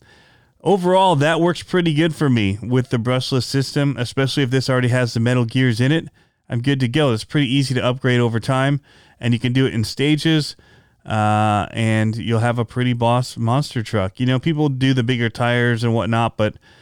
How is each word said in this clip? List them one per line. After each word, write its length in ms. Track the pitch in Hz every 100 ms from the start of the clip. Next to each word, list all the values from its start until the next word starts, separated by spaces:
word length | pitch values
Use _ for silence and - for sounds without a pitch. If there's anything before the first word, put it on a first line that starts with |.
| - - _ _ _ _
overall, 540 | 165 190 175 185 190 151
that 240 | 147 160
works 220 | 170 170
pretty 300 | - 180 170 147
good 200 | 170 151
for 140 | 147
me 300 | 117 101 98
with 280 | 113 127 127
the 80 | 123
brushless 460 | 113 127 - 131
system, 520 | - 139 131 147 143 123
especially 460 | 123 - 135 -
if 80 | 131
this 180 | 131 127
already 200 | 127 123
has 240 | 127 120
the 60 | 117
metal 260 | 117 127 117
gears 360 | 131 131 110
in 100 | 131
it. 160 | 165 165 _ _ _ _
I'm 140 | 123
good 180 | 127 139
to 60 | 123
go. 240 | 147 143
It's 120 | 110
pretty 280 | - 151 131
easy 220 | 139 131
to 100 | 123
upgrade 360 | 117 127 127 123
over 200 | 120 113
time, 420 | 113 131 135 143 - - _ _
and 140 | 120
you 60 | 117
can 140 | 123
do 120 | 127 131
it 80 |
in 100 | 110 104
stages, 720 | - 143 151 165 156 143 - _ _ _ _ -
uh, 600 | 110 107 107 107 104 87
and 440 | 113 110 110 110 113
you'll 240 | 101 113
have 200 | 120 120
a 60 | 113
pretty 280 | 123 127
boss 440 | 120 117 123 127 -
monster 440 | 113 131 147 131
truck. 380 | 104 107 95 -
You 60 | 127
know, 140 | 127
people 300 | 160 151 151
do 240 | 131 135
the 100 | 131
bigger 260 | 117 123 120
tires 540 | - 120 120 120 117
and 120 | 120 113
whatnot, 420 | 101 113 113 -
but, 180 | 107 - _ -